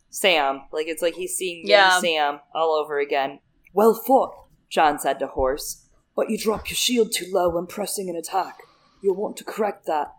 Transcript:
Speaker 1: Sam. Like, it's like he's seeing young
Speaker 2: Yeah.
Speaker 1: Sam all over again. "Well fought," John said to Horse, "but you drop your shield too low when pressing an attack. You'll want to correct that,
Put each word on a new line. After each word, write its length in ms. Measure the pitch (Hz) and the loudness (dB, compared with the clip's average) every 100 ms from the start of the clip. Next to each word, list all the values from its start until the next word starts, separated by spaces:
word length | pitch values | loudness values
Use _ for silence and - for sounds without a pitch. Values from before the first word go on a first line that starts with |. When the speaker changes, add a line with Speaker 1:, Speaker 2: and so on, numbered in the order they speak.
| _ | _
Speaker 1:
Sam. 540 | - 196 160 139 139 - | 0 2 4 2 -2 -6
Like, 140 | 156 160 | -6 -4
it's 140 | 160 | -2
like 120 | 175 165 | -2 -2
he's 200 | 185 - | -8 -6
seeing 300 | 185 170 202 | -6 -4 4
young 120 | 202 | 6
Speaker 2:
Yeah. 220 | 185 180 | 6 4
Speaker 1:
Sam 400 | 175 156 147 147 _ | 2 0 0 -2 _
all 180 | - 165 | -2 0
over 260 | 156 151 143 | 0 0 -2
again. 420 | 143 143 139 143 _ _ _ | 0 -2 -2 -6 _ _ _
"Well 180 | 190 226 | 4 4
fought," 380 | 220 - 262 - - - _ - | 4 4 2 2 -6 -20 _ -4
John 280 | 185 156 147 | 2 2 2
said 200 | 143 139 | -2 -2
to 80 | 135 | -4
Horse, 600 | 143 131 147 - - _ _ _ - | -2 -2 -2 -8 -14 _ _ _ -4
"but 140 | - | -2
you 80 | 214 | -2
drop 320 | 208 202 - | -2 -4 -4
your 60 | - | -4
shield 360 | - 247 220 | 0 2 0
too 140 | - 180 | -2 -2
low 200 | 185 180 | 0 2
when 160 | 170 175 | 0 -6
pressing 420 | - 190 - 185 | -8 -6 -6 -6
an 80 | 165 | -8
attack. 440 | - 190 170 - - _ _ _ | -4 -4 -4 -8 -20 _ _ _
You'll 140 | 196 185 | -2 0
want 200 | 214 - | -4 -8
to 60 | |
correct 400 | - - 208 - - | -8 -4 -2 -4 -4
that, 280 | 151 147 | -2 -4